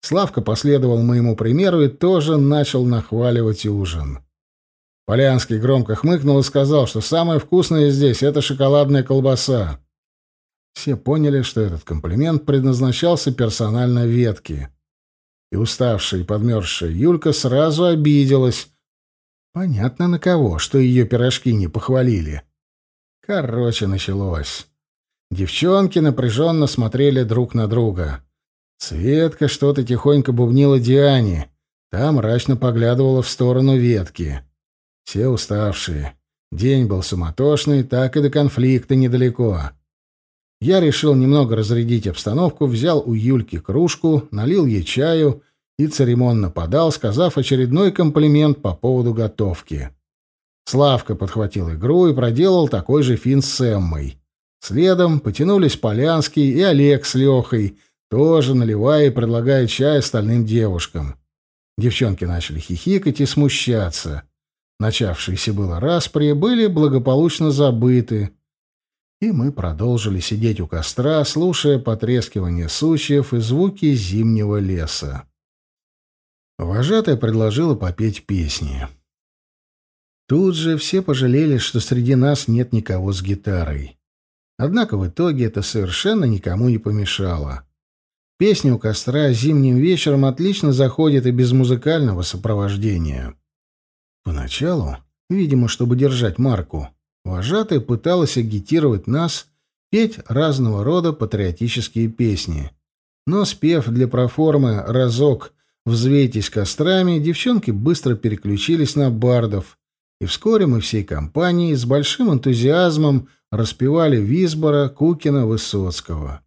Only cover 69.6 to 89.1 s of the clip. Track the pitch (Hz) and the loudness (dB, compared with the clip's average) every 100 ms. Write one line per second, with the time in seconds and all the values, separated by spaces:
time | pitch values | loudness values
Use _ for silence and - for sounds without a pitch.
69.6 | 87 78 117 120 104 95 - 104 113 104 | -6 -2 -2 0 -2 -4 -4 -2 -2 -2
70.6 | 85 82 78 - 131 156 139 - 175 160 | -4 -6 -6 -2 0 0 0 0 0 0
71.6 | 147 135 113 110 113 123 110 - 90 87 | 2 0 0 -4 0 0 -2 -4 -4 -4
72.6 | 82 - 151 160 - 143 135 120 110 131 | -4 -2 0 0 0 0 0 -2 -2 0
73.6 | 190 196 156 135 92 98 113 113 104 104 | 0 0 0 0 0 0 0 0 0 -2
74.6 | 95 90 78 - 73 67 - _ _ _ | -2 -4 -4 -6 -8 -10 -14 _ _ _
75.6 | _ _ _ _ _ _ _ _ _ _ | _ _ _ _ _ _ _ _ _ _
76.6 | 82 101 131 220 220 131 113 110 110 107 | -6 -2 0 0 2 0 0 0 0 0
77.6 | 165 120 92 87 110 98 - 95 80 - | 0 0 -4 -4 -4 -4 -6 -4 -2 -4
78.6 | 71 67 65 - _ _ _ _ _ _ | -6 -8 -10 -14 _ _ _ _ _ _
79.6 | _ _ _ _ _ _ _ 139 190 165 | _ _ _ _ _ _ _ 2 2 0
80.6 | 160 160 - 190 185 135 131 127 156 131 | -2 -2 -2 -4 -2 0 2 2 2 0
81.6 | - 117 - 123 120 135 135 143 - 117 | -2 -4 -2 0 2 2 2 0 0 -2
82.6 | 123 113 - 92 92 95 92 98 107 92 | 0 -2 -2 -4 -2 -4 -4 -4 -2 -4
83.6 | 78 71 69 _ _ _ _ _ _ _ | -4 -6 -10 _ _ _ _ _ _ _
84.6 | 131 208 240 104 90 - 175 143 117 104 | -2 0 0 -2 -4 -2 -2 0 -2 -2
85.6 | 98 113 95 90 185 220 139 104 98 90 | -4 -4 -4 -4 -2 0 0 0 -2 0
86.6 | 123 113 104 104 98 - 95 85 71 65 | 0 0 -2 -4 -4 -4 -4 -4 -6 -10
87.6 | - _ _ _ _ _ _ _ 196 190 | -14 _ _ _ _ _ _ _ 2 2
88.6 | 143 120 110 104 - | 2 0 0 -4 -2